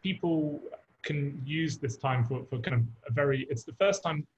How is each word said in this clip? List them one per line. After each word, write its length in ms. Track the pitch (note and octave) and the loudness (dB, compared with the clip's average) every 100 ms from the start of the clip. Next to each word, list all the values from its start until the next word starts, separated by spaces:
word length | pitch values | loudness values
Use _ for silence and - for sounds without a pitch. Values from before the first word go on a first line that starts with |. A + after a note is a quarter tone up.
people 580 | F#3+ F#3 F3 D#3+ D3+ D3 - - _ _ | -4 -2 0 2 0 -4 -10 -14 _ _
can 400 | - D3+ C#3+ C#3 | -4 -2 -2 -4
use 320 | C3 D#3 D#3+ - | -4 -2 -2 -2
this 200 | C#3 - | -4 -2
time 280 | C#3 B2+ | 0 2
for, 180 | A#2+ B2+ | 2 0
for 140 | - B2+ | -4 -4
kind 160 | A2+ | 0
of 80 | A#2+ A#2 - - | 2 2 -2 -4
a 60 | |
very, 340 | A#2 C#3+ C3+ C3 | 2 4 2 0
it's 140 | A#2+ | -6
the 100 | - | -6
first 280 | - G3 G3 | 2 4 4
time 240 | E3+ D3+ D3+ | 0 -4 -6